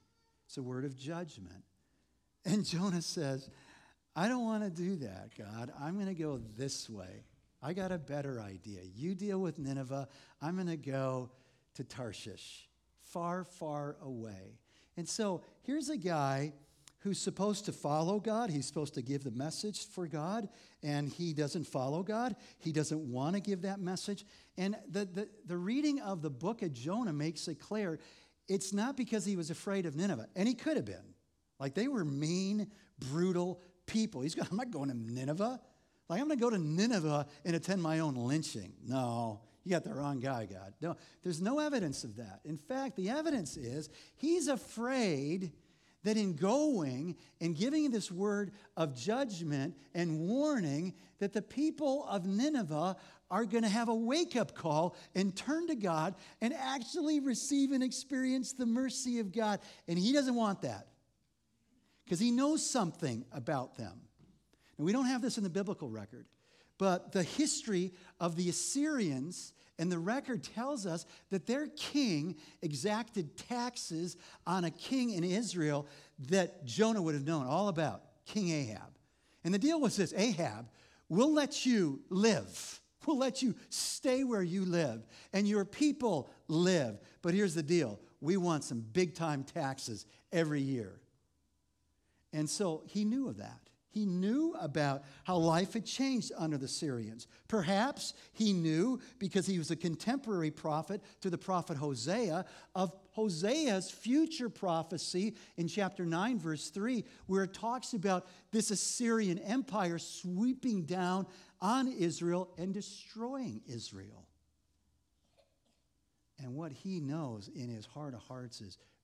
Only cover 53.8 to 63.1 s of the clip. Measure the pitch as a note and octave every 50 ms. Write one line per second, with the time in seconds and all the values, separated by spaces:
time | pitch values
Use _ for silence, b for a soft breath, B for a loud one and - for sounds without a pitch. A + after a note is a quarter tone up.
53.8 | A#3 A3+ A#3 A3+ A3+ A3+ C4 E4 F4 E4+ - B3 G#3 - - - - E3 D3 D3+
54.8 | E3 F3+ B B B B B F#3 F#3+ G3+ F#3 - - - D4 D#4+ E4+ E4 D#4+ A#3+
55.8 | G3+ F#3 E3 D#3 D#3 F3 F#3+ B B B B B - A#3 - - C4+ C4 C4+ C#4
56.8 | A3+ - - E4+ D#4 D4+ D#4 D4 C4+ C#4 A#3+ G3 - - C#4+ C#4 C4+ C4 C#4 C4
57.8 | B3+ B3+ - - - - C#4+ B3+ C4 B3+ C4 C4 B3+ - - - B3+ A#3 A3+ B3
58.8 | C4 C4 - - - B3+ A#3+ A#3 A3+ G3 E3+ A3+ A3 G#3+ G#3 F#3+ B B B B
59.8 | B - E3+ F3 F3+ A3+ C4+ D4 C#4 C4 B3 A#3+ A3+ G#3 G3 - - C#3 G#2+ F#2+
60.8 | - - - _ _ _ _ _ _ _ _ _ _ _ _ _ _ _ _ b
61.8 | b b b b b - F#3 E3 G#3+ A#3+ A#3+ A#3+ C4+ D4 D#4 D#4 D4+ - - B3+
62.8 | G3+ E3+ - - - C#3